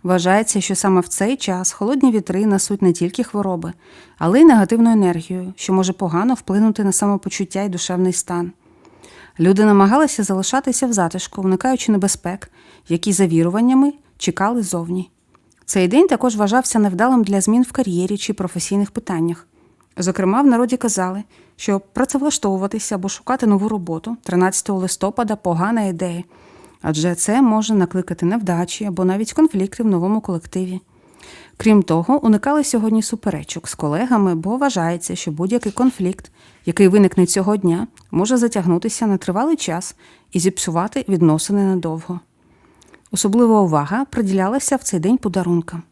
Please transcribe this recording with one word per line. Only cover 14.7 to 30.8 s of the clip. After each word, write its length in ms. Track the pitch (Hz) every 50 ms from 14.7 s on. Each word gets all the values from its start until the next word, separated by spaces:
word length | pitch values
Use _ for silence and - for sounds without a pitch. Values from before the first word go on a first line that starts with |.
| - 170 170 165 180 185 180 _ _ _ _ _ _ _ _ _ _ _ _
Цей 240 | - - 196 185 180
день 200 | 208 285 370 381
також 280 | 277 226 - 254 220
вважався 420 | 208 208 196 220 254 254 - - 226
невдалим 460 | 208 202 180 175 220 254 262 247 214
для 160 | 190 202 196
змін 220 | 185 - 220 240
в 100 | 247 -
кар'єрі 440 | - - 254 202 175 175 180 180 202
чи 160 | 202 - -
професійних 580 | 202 - 190 175 - 175 - - 196 202 202 196
питаннях. 560 | _ 233 226 - 185 160 165 170 170 165 - _ _ _ _ _ _ _ _ _ _
Зокрема, 460 | - 180 180 175 - 190 185 202 247
в 40 | 285
народі 300 | 277 240 233 247 233 254
казали, 460 | 247 - 233 - 196 185 185 185 202 214 _ _ _ _ _ _
що 240 | - - - 196 196
працевлаштовуватися 1120 | 196 _ _ - 254 - - 269 277 302 285 - - 202 190 190 190 196 - 220 - - 214
або 140 | 185 180 196
шукати 380 | - - _ - 254 262 247
нову 220 | 220 202 196 202 214
роботу 480 | 214 202 170 170 165 160 - 220 233 -
тринадцятого 560 | _ - 180 180 185 185 190 - - - 202 190
листопада — 580 | 185 185 - - - 196 - - 240 208 214
погана 460 | 202 _ 185 170 165 180 208 233 226
ідея, 420 | 208 190 180 165 185 180 170 175 175 _ _ _ _ - - - - - _ _
адже 320 | - 156 156 156 156 180 175
це 280 | 170 - - 214 254
може 320 | 269 233 214 220 214 214 220
накликати 520 | 202 180 170 - 185 180 - 175 - 180
невдачі 580 | 170 208 240 208 185 175 170 175 175 - - 214
або 200 | 202 180 180 185
навіть 280 | 180 190 202 220 220
конфлікти 500 | - - 311 320 - 196 190 196 - -
в 40 | 233
новому 340 | 220 196 170 170 190 214 220
колективі. 600 | 214 - 180 165 - - - 185 185 185 185 185